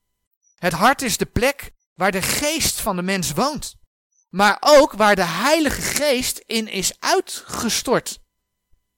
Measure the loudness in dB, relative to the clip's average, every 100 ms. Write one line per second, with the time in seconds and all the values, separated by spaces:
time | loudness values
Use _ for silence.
0 | _ _ _ _ _ _ -4 2 2 2
1 | -2 -4 -4 0 -2 -2 -12 -20 _ -2
2 | -2 0 -2 -2 -2 -2 -2 -4 -4 -4
3 | -2 -4 -2 -2 -2 -4 -12 -16 _ _
4 | _ _ _ 2 2 4 6 8 6 2
5 | 2 4 0 -2 2 2 2 -2 -4 -2
6 | 0 0 -2 -8 -6 -6 -4 -4 -6 -4
7 | -2 0 -2 -14 -12 -6 -4 -4 -2 -2
8 | -2 -14 _ _ _ _ _ _ _